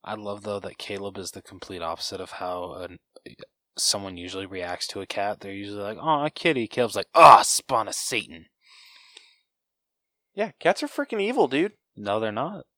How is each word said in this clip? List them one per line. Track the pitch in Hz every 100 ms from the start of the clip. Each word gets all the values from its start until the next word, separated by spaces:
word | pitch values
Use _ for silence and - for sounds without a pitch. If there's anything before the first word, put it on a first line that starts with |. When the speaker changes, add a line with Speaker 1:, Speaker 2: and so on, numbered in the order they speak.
Speaker 1:
I | -
love, | 110 101 101
though, | 104 101
that | 95 -
Caleb | - 101 98 98
is | 90
the | -
complete | - 95 - 92
opposite | 85 85 - 95
of | 92
how | - 90 90 87
an, | 87 90 90 _ - - - - _ _ -
someone | - 107 98 90
usually | 110 98 98
reacts | 95 87 90 -
to | 101
a | 95
cat. | - 101 104
They're | 98
usually | 98 101 104
like, | 101 110
"Aw, | 156 151 151
a |
kitty." | - 175 139 110
Caleb's | - 117 101
like, | 95 -
"Aw, | 156 107
spawn | - - - 123 104
of | -
Satan." | - 120 - 85 87 _ _ - - - - - _ _ _ _ _ _ _ _ _ _ _ -
Speaker 2:
Yeah, | 208 -
cats | 165 196
are | 294
freaking | - 285 220
evil, | 196 247 160
dude. | 131 190 - _ -
Speaker 1:
No, | 101 104
they're | 110
not. | 104 147 202 -